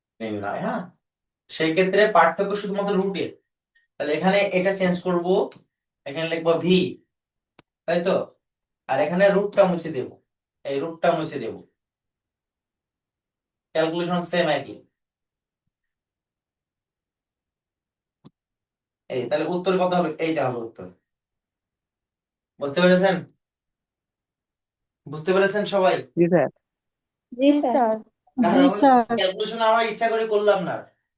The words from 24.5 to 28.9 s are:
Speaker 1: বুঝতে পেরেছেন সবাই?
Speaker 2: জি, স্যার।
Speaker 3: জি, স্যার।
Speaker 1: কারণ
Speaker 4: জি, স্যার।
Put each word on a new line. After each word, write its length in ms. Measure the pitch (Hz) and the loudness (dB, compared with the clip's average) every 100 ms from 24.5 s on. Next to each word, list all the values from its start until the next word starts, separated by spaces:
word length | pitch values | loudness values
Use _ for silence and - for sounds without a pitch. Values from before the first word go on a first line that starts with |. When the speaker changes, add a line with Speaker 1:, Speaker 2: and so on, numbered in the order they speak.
| _ _ _ _ _ - | _ _ _ _ _ -14
Speaker 1:
বুঝতে 180 | 151 190 | -8 0
পেরেছেন 280 | 190 196 208 190 | 2 2 0 -2
সবাই? 220 | 196 185 180 - - | 0 2 0 -2 0
Speaker 2:
জি, 80 | 170 | 2
স্যার। 180 | 170 131 - _ _ _ _ _ _ _ 240 | 2 0 -4 _ _ _ _ _ _ _ 0
Speaker 3:
জি, 100 | 277 294 | 2 4
স্যার। 320 | 269 285 226 220 - _ _ - | 2 2 2 -2 -8 _ _ -2
Speaker 1:
কারণ 120 | 226 269 | 2 4
Speaker 4:
জি, 80 | 277 - | 4 6
স্যার। 200 | 277 | 6